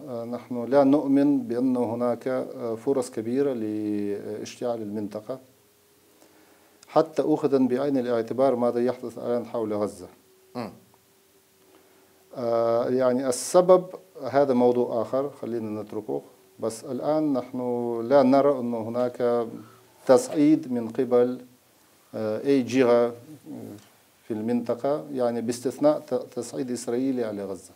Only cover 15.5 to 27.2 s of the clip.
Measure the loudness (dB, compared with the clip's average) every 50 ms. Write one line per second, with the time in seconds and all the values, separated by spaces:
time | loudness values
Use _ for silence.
15.5 | -6 -6 -6 -6 -8 -8 -10 -8 -10 -10 -6 -6 -6 -6 -8 -10 -18 _ _ _
16.5 | _ -8 -6 -6 -6 -6 -8 -8 -8 -4 -2 -2 0 0 0 0 0 -2 -4 -6
17.5 | -8 -6 -4 -4 -2 -2 -2 -4 -4 -4 0 4 6 6 6 8 6 6 6 4
18.5 | 2 2 -2 -4 -4 -4 -6 -4 -2 -2 -2 -2 -2 0 0 0 2 0 -2 -4
19.5 | -8 -12 -16 -20 -20 -20 _ _ _ _ 4 6 6 6 6 2 0 2 4 4
20.5 | 4 4 2 -2 -4 -4 -4 -4 -2 -2 0 2 4 4 4 4 0 -4 -12 -18
21.5 | _ _ _ _ _ _ _ _ _ _ _ _ -8 -6 -4 -4 -4 -2 2 2
22.5 | 2 2 2 2 2 4 6 6 6 6 4 2 0 -6 -14 -20 -20 -20 -18 -16
23.5 | -14 -14 -14 -14 -16 -18 -20 _ _ _ _ _ _ _ _ -8 -6 -4 -2 -2
24.5 | -2 -2 -2 -2 -4 -2 -2 -2 -2 -2 -4 -8 -4 -2 -2 -2 -2 -2 -4 -4
25.5 | -6 -4 -4 -6 -4 2 2 2 2 2 -2 -4 -6 -6 -6 -8 -10 -10 -10 -8
26.5 | -8 -8 -6 -6 -6 -6 -6 -4 -4 -2 -2 -2 -2 -2